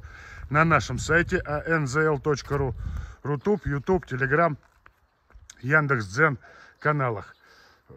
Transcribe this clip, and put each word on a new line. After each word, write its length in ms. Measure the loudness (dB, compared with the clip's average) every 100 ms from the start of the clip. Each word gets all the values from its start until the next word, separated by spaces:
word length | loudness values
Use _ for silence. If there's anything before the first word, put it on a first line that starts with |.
| -6 -18 -18 -16 -2
на 120 | 2 4
нашем 340 | 4 2 -4
сайте 400 | 2 2 2 -2
А 240 | -2 -4 0
Н 200 | 0 0
З 120 | 2
Л 160 | 2 2
точка 400 | 0 -2 -2 -2
ру, 160 | -2 -4 -8 -8 -10 -10
Рутуб, 420 | -6 -2 0 0 0
YouTube, 400 | -4 0 -2 -2
Telegram, 500 | -4 0 4 2 0 _ _ -20 _ _ _ _ -20 -20 -10
Яндекс.Дзен 760 | 0 2 2 0 -2 2 2 2 -8 -20 -20 -6
каналах. 540 | 0 0 0 -2 -8 -18 _ -20 -20 _ -20